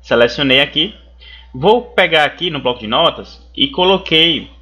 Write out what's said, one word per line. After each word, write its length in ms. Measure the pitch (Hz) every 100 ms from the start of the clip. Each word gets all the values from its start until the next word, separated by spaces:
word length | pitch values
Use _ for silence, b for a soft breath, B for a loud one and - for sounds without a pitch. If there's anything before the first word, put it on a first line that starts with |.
Selecionei 580 | - 117 120 160 139 131
aqui. 340 | 143 143 156 - - - B B B
Vou 260 | 127 170 240
pegar 440 | - - 180 160
aqui 260 | 143 - 175
no 100 | 147
bloco 200 | 123 120
de 60 | 107
notas 640 | 127 165 - 98 - - -
e 120 | 139
coloquei 840 | - 180 190 190 160 165 143 95 -